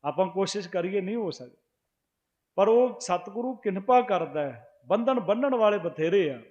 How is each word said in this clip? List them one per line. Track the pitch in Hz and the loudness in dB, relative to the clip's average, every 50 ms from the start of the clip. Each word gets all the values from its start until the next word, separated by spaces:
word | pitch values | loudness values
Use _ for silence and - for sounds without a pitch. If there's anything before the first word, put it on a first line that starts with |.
| _ | _
ਆਪਾਂ | 143 143 160 185 180 | -6 0 0 0 0
ਕੋਸ਼ਿਸ਼ | 170 185 196 185 - 202 190 175 | 0 -2 -2 -2 -2 -6 -8 -4
ਕਰੀਏ, | - 180 175 185 190 202 | -4 -4 -4 -2 -2 -4
ਨਹੀਂ | 185 185 214 | -4 -2 -4
ਹੋ | 233 220 175 | -4 -4 -6
ਸਕਦਾ, | 143 - 127 123 _ _ _ _ _ _ _ _ _ _ _ _ _ _ _ _ _ _ _ _ _ | -6 -8 -14 -20 _ _ _ _ _ _ _ _ _ _ _ _ _ _ _ _ _ _ _ _ _
ਪਰ | - 196 202 | 2 4 4
ਉਹ | 226 240 254 254 220 - | 6 4 4 2 0 -6
ਸਤਿਗੁਰੂ | - - 180 175 180 208 196 226 240 254 262 | -4 -4 -4 -4 -4 -6 -8 -6 -6 -6 -8
ਕਿਰਪਾ | - _ 208 185 196 190 - 247 247 | -6 _ -4 -4 -4 0 4 4 4
ਕਰਦਾ | 247 247 202 175 165 147 139 151 | 4 4 0 -2 -2 -2 -4 -4
ਹੈ। | 147 139 123 110 - - _ _ _ 123 | -4 -4 -6 -12 -18 -20 _ _ _ -2
ਬੰਧਨ | 185 214 233 240 262 247 | 0 0 2 0 0 0
ਬੰਨਣ | 190 165 208 233 262 277 262 | 0 0 0 0 2 0 2
ਵਾਲੇ | 240 220 214 208 202 | 4 4 4 2 2
ਬਥੇਰੇ | 165 170 - - 156 165 185 202 180 147 | -2 -6 -4 -2 0 2 4 4 2 2
ਆ। | 131 120 113 - | -2 -6 -12 -20